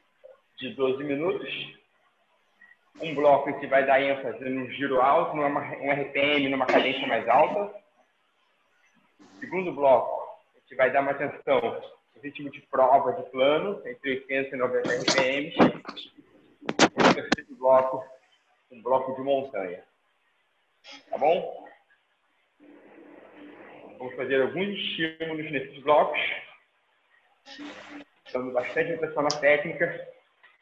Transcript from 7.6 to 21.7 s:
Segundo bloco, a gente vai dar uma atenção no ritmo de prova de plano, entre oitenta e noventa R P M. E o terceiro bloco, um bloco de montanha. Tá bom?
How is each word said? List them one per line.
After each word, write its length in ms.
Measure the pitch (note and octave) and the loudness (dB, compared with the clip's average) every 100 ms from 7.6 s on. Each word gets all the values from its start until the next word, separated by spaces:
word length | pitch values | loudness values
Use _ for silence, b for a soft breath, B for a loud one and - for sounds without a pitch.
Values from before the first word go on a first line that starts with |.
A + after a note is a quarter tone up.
| G3+ - _ _ _ _ _ _ _ _ _ _ _ _ _ _ - - | -6 -10 _ _ _ _ _ _ _ _ _ _ _ _ _ _ -20 -18
Segundo 340 | - F3+ F3 | -8 -4 -4
bloco, 640 | C#3 C#3 B2 - - - - _ _ | 2 6 6 4 -4 -8 -16 _ _
a 40 | |
gente 160 | _ B2+ | _ 0
vai 160 | B2+ | 2
dar 100 | C#3 | 2
uma 100 | C#3 | 0
atenção 480 | C#3 C#3 - - B2+ | -2 -4 -4 0 2
no 600 | A#2 - - - _ _ | 2 -4 -10 -20 _ _
ritmo 280 | C#3+ C#3+ C#3+ | -14 -12 -14
de 100 | - | -14
prova 520 | - C3+ B2+ C#3 C3 | -4 2 6 6 4
de 160 | A#2+ - | -2 -4
plano, 500 | C3 C3+ D#3 G3+ - A#2+ | 2 2 2 0 -6 -10
entre 260 | B2 C3+ | -8 -6
oitenta 440 | C3 C3+ C3+ C3+ C3+ | -6 -4 -4 -4 -2
e 40 | |
noventa 340 | B2 B2 B2 | -2 0 -2
R 100 | B2 | -2
P 180 | - C3+ | 0 0
M. 280 | B2+ C#3 D#3+ | 0 -2 -2
E 1500 | - - - - - - - _ _ _ _ - - - - | 4 4 2 -12 -16 -18 -20 _ _ _ _ -8 2 2 6
o 120 | - | 4
terceiro 420 | - - - - B2 | 4 -2 -8 -8 0
bloco, 500 | B2+ C3 C3 C3+ - - _ _ _ _ _ | 4 6 4 -2 -10 -18 _ _ _ _ _
um 100 | A#2+ | -10
bloco 340 | A2+ C3 - A2 | 0 0 0 -4
de 60 | |
montanha. 640 | C3+ C#3 - G#2 F#2 F2+ - _ _ _ _ _ _ _ _ _ - C#4 _ | -2 -2 -2 -6 -8 -10 -16 _ _ _ _ _ _ _ _ _ -20 -20 _
Tá 80 | - | 0
bom? 500 | D3 F3+ - - - | 2 2 -2 -12 -18